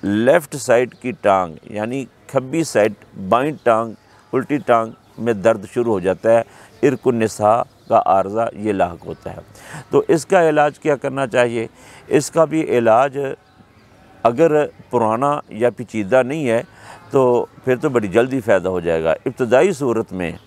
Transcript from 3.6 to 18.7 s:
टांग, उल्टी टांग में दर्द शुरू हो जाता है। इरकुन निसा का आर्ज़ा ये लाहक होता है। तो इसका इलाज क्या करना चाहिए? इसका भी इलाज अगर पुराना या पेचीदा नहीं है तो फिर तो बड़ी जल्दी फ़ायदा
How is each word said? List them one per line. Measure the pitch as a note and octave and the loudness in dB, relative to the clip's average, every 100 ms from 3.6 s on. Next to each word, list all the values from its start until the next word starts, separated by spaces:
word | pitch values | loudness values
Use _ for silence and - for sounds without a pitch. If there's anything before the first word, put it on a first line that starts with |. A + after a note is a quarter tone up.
टांग, | - A2 A2+ G2+ _ _ _ | 0 0 -2 -10 _ _ _
उल्टी | C3 B2+ C#3+ | -6 -4 -6
टांग | - A#2 A2+ - _ - | 2 0 0 -10 _ -8
में | A2+ G#2+ | -4 0
दर्द | G2+ A2 F#2+ | 0 0 -4
शुरू | - A#2 | -4 -2
हो | G2+ | 0
जाता | F2+ F2+ A2+ | -2 -2 2
है। | A#2 A2+ - - - | 2 0 -16 -20 -2
इरकुन | C#3+ B2+ B2 A#2 | 0 0 -2 0
निसा | A2 - G#2 A#2 C3 _ _ | -2 0 2 2 -2 _ _
का | A2+ | 0
आर्ज़ा | - F#2+ F#2+ G#2+ A#2 E2 | 4 0 0 -4 -4 -4
ये | G#2 | -4
लाहक | G2 F2+ E2+ | -2 -2 -4
होता | - D#2+ - | -14 -14 -14
है। | - - - - D#3 - | -16 -20 -20 -20 -20 -2
तो | C#3 - | -2 2
इसका | D#3+ - F#3+ | -2 2 2
इलाज | E3 D3+ D3 - | 2 2 0 -2
क्या | C#3+ C#3+ | -2 -2
करना | C#3 C3+ C3+ | -4 -6 -2
चाहिए? | B2 B2 A#2 A2+ _ - - - | 0 0 0 -8 _ -20 -20 -2
इसका | C#3+ C#3 D#3+ | -2 0 0
भी | D#3 D#3+ | 0 0
इलाज | D#3 A#2+ A2+ A2+ C#3 C3+ C3+ - _ _ _ _ _ _ _ - | 0 2 4 4 2 -2 -8 -10 _ _ _ _ _ _ _ -2
अगर | A#2 A#2+ E3 D3+ C#3+ _ - | 0 2 2 2 -2 _ -4
पुराना | B2 A2 A2+ C#3+ D3 - | 0 0 0 -2 -4 -6
या | G#2+ A#2+ | -2 -2
पेचीदा | G#2 A#2+ A2 G2 B2+ | -2 -10 -8 0 0
नहीं | B2 D#3 C3+ | 0 -4 -2
है | A2+ - - - - - | -2 -4 -18 -20 -20 -2
तो | C#3 B2+ A#2+ - - | 2 4 2 -2 -8
फिर | - B2+ | -4 -2
तो | D#3 | 0
बड़ी | B2 G#2 | 0 0
जल्दी | F#2+ C3 C3+ | 0 0 -2
फ़ायदा | A2+ G2 F2+ | 0 0 0